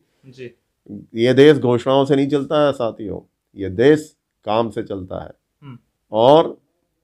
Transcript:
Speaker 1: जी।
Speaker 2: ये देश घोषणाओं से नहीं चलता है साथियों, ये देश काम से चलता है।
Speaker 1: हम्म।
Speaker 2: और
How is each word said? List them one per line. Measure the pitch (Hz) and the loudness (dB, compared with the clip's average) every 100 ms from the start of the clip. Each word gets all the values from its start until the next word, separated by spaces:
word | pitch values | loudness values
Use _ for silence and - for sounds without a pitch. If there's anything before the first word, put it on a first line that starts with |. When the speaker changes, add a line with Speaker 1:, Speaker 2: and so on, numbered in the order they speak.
| _ _ 131 | _ _ -20
Speaker 1:
जी। | 127 120 _ _ _ - 104 - 113 | -20 -20 _ _ _ -20 -20 -12 -2
Speaker 2:
ये | 120 | 2
देश | 127 147 143 | 6 6 6
घोषणाओं | 120 120 131 135 139 | 2 -2 0 0 0
से | 135 | 0
नहीं | 139 | 0
चलता | 147 135 151 147 | -4 -4 -2 -2
है | |
साथियों, | 135 113 107 104 87 - _ _ - | -2 -6 -8 -12 -12 -16 _ _ -12
ये | 95 | -8
देश | 92 131 151 151 _ _ _ 107 | 0 2 2 -2 _ _ _ -6
काम | 110 117 | -4 -4
से | 117 | -8
चलता | 101 101 90 90 | -12 -12 -12 -14
है। | 85 _ _ _ | -16 _ _ _
Speaker 1:
हम्म। | 139 - _ _ _ | -20 -20 _ _ _
Speaker 2:
और | 107 120 156 165 - _ _ _ _ | 0 4 4 2 -6 _ _ _ _